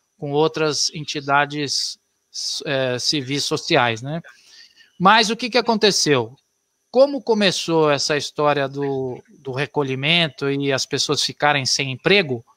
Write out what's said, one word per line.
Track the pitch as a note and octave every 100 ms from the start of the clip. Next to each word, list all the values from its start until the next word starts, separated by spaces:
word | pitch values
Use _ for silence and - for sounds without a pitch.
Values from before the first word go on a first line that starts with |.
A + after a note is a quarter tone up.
| _ -
com | C#3+
outras | C#3+ D#3 D#3 D#3 C3+ -
entidades, | E3 D3 D3+ C#3 C#3+ C#3+ D3 C#3 - - - _ _ _ - - - D#3+
é, | C3+ C3 B2
civis | - D3+ B2+ C#3+
sociais, | - D#3 - D#3 A#2+ A2
né? | C3 E3 - - _ - - _ _ -
Mas | F3+ A3+ G#3+
o | A3+
que | B3
que | B3
aconteceu? | A#3 A3 G#3 - D3+ C3+ A2+ C3 _ _ _ _ _
Como | B3 C#4 C#4
começou | A3 G#3+ G3+ - - E3 D3+
essa | C#3 - D3
história | - - D3 C#3+ C3+
do, | C#3 C#3 C3+ C3 B2 - -
do | G#2
recolhimento | G2+ C#3+ D3+ C#3 C3 D3 E3+ D#3+ - C#3
e | C#3+ C#3
as | C3 -
pessoas | C3+ - C#3
ficarem | - - D3 C#3+ B2+
sem | - C#3
emprego, | B2+ E3 G3+ D#3 A#2+ -